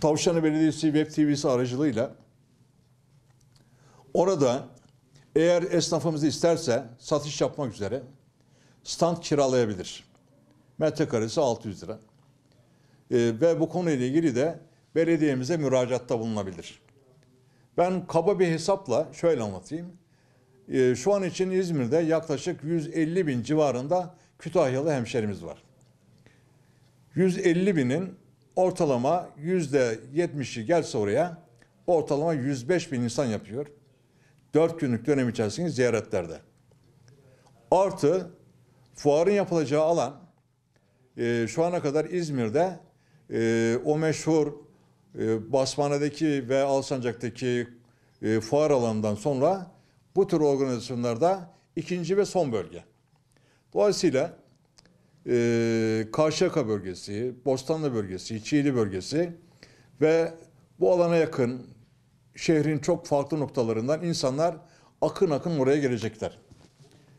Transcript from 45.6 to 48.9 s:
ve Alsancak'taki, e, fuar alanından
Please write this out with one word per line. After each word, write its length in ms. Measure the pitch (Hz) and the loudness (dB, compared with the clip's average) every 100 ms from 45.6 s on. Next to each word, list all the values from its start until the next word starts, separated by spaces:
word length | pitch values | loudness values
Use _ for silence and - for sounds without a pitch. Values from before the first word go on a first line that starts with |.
| 131 - 143 143 147 143 160 139 120 | 0 -2 0 0 -2 -2 -2 0 0
ve 140 | 135 | 0
Alsancak'taki, 1080 | 139 135 131 135 120 113 120 113 127 123 117 - _ _ _ _ | 2 0 -2 -4 -4 -4 -8 -4 -2 -2 -4 -12 _ _ _ _
e, 180 | 107 110 | 0 0
fuar 300 | 107 143 151 | 2 2 4
alanından 440 | 139 117 | 2 2